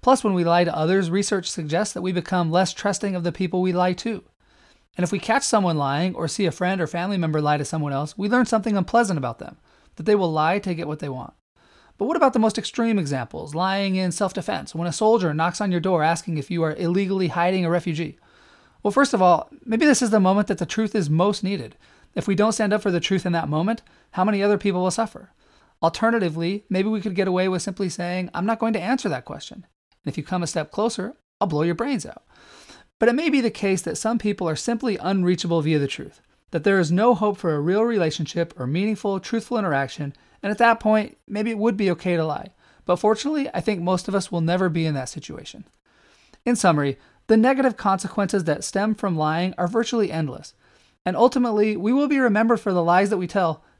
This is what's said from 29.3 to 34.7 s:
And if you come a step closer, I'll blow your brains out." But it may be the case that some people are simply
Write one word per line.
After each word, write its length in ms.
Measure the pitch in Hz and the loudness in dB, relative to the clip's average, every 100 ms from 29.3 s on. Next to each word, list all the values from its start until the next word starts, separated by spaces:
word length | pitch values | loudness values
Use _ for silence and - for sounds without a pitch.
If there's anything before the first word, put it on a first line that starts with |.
| - - - - _ _ _ | -14 -14 -18 -20 _ _ _
And 60 | - | -10
if 60 | - | -8
you 80 | |
come 180 | - 185 | -6 -4
a 40 | 170 | -4
step 240 | - 151 | -4 -6
closer, 420 | - 220 - 190 285 _ _ | -2 -2 -2 -8 -10 _ _
I'll 80 | 196 | -2
blow 140 | 151 | 0
your 120 | 165 170 | 0 -2
brains 300 | 247 262 - | -2 -4 -6
out." 180 | - _ _ - - - - _ _ | -16 _ _ -20 -20 -20 -20 _ _
But 80 | 226 | 2
it 60 | |
may 140 | 240 330 | 2 2
be 120 | 285 | 2
the 100 | 240 | 2
case 320 | - 196 190 | 0 0 0
that 160 | 175 - | -2 -4
some 200 | 226 233 | -2 -2
people 300 | 214 202 175 | -2 -2 -2
are 80 | 151 | -2
simply 400 | - | -2